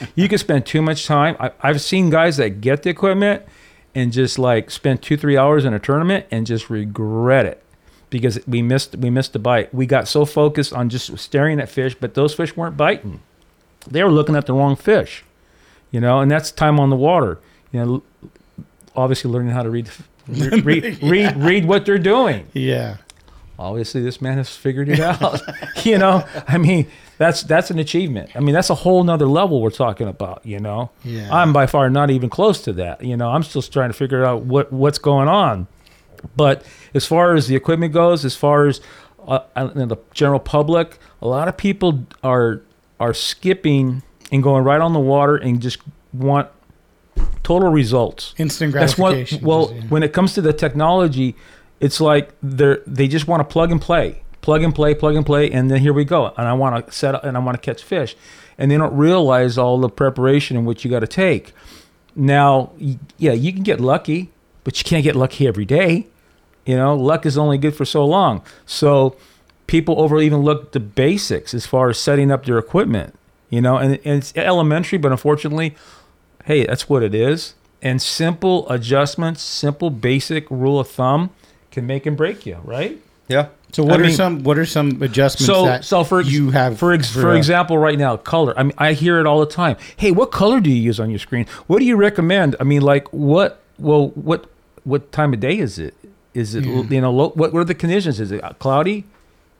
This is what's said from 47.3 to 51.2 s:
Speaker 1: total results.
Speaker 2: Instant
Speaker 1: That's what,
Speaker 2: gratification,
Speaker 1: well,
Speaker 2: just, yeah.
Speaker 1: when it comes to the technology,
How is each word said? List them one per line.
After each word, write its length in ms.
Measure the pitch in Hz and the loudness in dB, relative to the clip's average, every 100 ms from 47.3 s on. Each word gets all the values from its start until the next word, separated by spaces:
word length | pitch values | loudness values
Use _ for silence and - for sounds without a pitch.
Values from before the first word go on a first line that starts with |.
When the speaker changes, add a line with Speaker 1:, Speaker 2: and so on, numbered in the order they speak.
| - | 0
Speaker 1:
total 280 | - 180 185 | 0 2 2
results. 640 | 156 110 123 104 - - - | 2 2 0 -2 -6 -12 -6
Speaker 2:
Instant 340 | 160 - 151 | -6 -4 -2
Speaker 1:
That's 240 | 139 139 180 | 0 0 2
what, 140 | 185 | 0
Speaker 2:
gratification, 360 | 135 123 151 127 | 0 -4 -4 0
Speaker 1:
well, 220 | 160 147 | 0 0
Speaker 2:
just, 60 | 117 | -4
yeah. 60 | 110 | -4
Speaker 1:
when 140 | 156 | 0
it 100 | 151 | 0
comes 200 | 180 185 | 0 0
to 60 | 208 | 0
the 120 | 156 | 0
technology, 840 | 147 156 143 156 185 170 131 | 0 -2 0 2 2 2 0